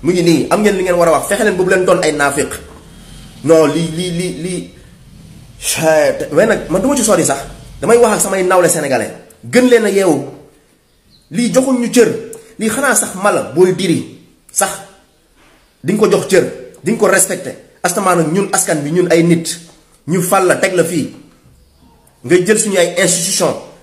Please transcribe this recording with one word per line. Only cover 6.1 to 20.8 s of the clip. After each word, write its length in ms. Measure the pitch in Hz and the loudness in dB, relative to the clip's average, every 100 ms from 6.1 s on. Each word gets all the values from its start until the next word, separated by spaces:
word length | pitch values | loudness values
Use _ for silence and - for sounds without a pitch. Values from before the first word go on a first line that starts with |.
| 123 151 | -2 -2
mais 140 | 147 226 | 0 2
nag 220 | 202 - | 0 -2
man 100 | 175 | -2
du 40 | 226 | 0
ma 60 | 285 | 0
ci 60 | |
sori 220 | 214 180 | 2 2
sax. 140 | 139 139 - - - - | 2 -2 -8 -18 -20 -8
Damay 160 | 165 240 | 2 4
wax 140 | 226 | 4
ak 60 | 208 | 2
samay 220 | 196 190 | -2 -2
nawle 240 | 185 185 170 | 2 4 2
sénégalais. 420 | 170 143 127 98 - - - | 0 -2 -2 -4 -10 -20 -20
Gën 240 | 117 170 247 | 0 2 4
leen 160 | 233 | 4
a 60 | 214 | 2
yeewu. 340 | 196 185 139 - - - _ _ _ _ _ _ _ _ | 2 2 0 -2 -14 -20 _ _ _ _ _ _ _ _
Lii 220 | 165 240 | -4 0
joxuñ 280 | 175 262 254 | 2 2 -2
ñu 100 | 233 | 0
cër. 180 | 240 226 - - - - - | 2 2 0 -10 -18 -20 -6
Lii 100 | 220 | -4
xanaa 240 | 220 277 | -2 -2
sax 200 | 233 220 185 | -2 -2 -2
mala 300 | 202 175 104 | -2 -2 -4
booy 200 | 127 185 | 2 2
diri 440 | 180 190 143 110 - - _ _ | 2 0 -2 -4 -16 -20 _ _
sax 180 | - 190 - - - _ _ _ _ _ _ _ _ | -4 -4 -6 -18 -20 _ _ _ _ _ _ _ _
di 80 | 135 | -4
nga 80 | 208 | 0
ko 80 | 208 | 2
jox 160 | 180 - | 0 2
cër, 160 | 185 - - - - | 0 0 -6 -18 -10
di 80 | 160 | -6
nga 60 | 226 | 0
ko 80 | 208 | 0
respecté. 500 | 185 - 185 131 - - _ | 0 0 -6 -10 -14 -20 _
Astamaan 360 | 180 170 185 170 | -4 -2 0 2
nag 140 | 156 | 2
ñun 160 | 175 196 | 0 -2
askan 300 | - - 160 | -2 -2 -2
bi, 80 | 143 | -2
ñun 160 | 170 170 | -2 2
ay 120 | 165 | 2
nit, 240 | 170 170 - - - - _ _ - | 4 2 0 -12 -16 -20 _ _ -4
ñu 120 | 180 | -2
fal 240 | 165 196 185 | 0 0 0
la 100 | 135 | 0
teg 180 | 190 | 0
la 80 | 185 | 0